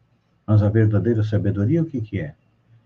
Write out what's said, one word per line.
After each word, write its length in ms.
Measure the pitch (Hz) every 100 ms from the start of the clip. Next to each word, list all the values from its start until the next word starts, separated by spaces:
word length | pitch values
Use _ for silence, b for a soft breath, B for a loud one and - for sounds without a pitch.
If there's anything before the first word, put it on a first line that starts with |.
| _ _ _ _ -
Mas 160 | 107
a 80 | 104
verdadeira 540 | 110 107 101 101 110
sabedoria, 580 | 107 107 98 95 107 165
o 40 | 160
que 160 | 127
que 180 | 110 95
é? 160 | 76 - _ _ _ _